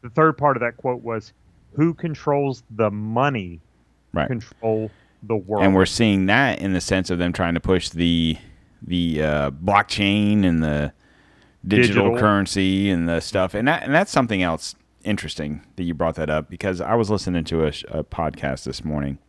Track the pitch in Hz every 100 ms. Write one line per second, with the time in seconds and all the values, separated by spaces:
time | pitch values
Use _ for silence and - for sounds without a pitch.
0 | 123 135 160 151 147 127 117 120 135 123
1 | 117 113 - _ _ _ _ - 160 165
2 | 170 147 - 143 139 123 _ 107 110 104
3 | 107 113 139 131 90 85 _ _ _ _
4 | _ - 73 123 107 - 113 110 110 -
5 | _ _ 107 110 92 104 98 95 92 -
6 | 117 98 95 110 139 95 98 92 - 95
7 | 92 87 87 87 87 85 - 92 - 82
8 | 85 85 82 76 - - _ _ - 87
9 | 85 76 76 76 71 69 90 101 104 -
10 | 101 104 104 107 95 82 78 73 71 -
11 | _ _ _ _ _ _ 92 104 120 98
12 | 101 120 107 101 95 98 95 95 101 90
13 | 85 82 - 101 92 104 123 165 - 147
14 | 202 - 120 101 90 80 - - _ _
15 | - 104 78 - 73 76 - - 87 80
16 | 82 82 76 76 76 90 101 90 85 117
17 | 107 104 - 87 78 82 78 - - 78
18 | 76 - 80 - 69 67 - 64 78 76
19 | 71 69